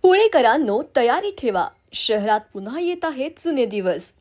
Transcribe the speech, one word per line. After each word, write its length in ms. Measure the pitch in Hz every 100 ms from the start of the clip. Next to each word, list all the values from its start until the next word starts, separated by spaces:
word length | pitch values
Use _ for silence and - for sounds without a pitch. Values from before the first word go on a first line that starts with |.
| 370
पुणेकरांनो, 720 | 381 440 339 233 262 254 208 302 -
तयारी 340 | 240 302 403
ठेवा, 380 | 392 247 190 - _ _
शहरात 480 | - - 214 208 214 214
पुन्हा 280 | 202 196 285
येत 240 | 349 349
आहेत 260 | 330 269 285 330
जुने 240 | 330 285
दिवस. 480 | 226 208 185 160 - _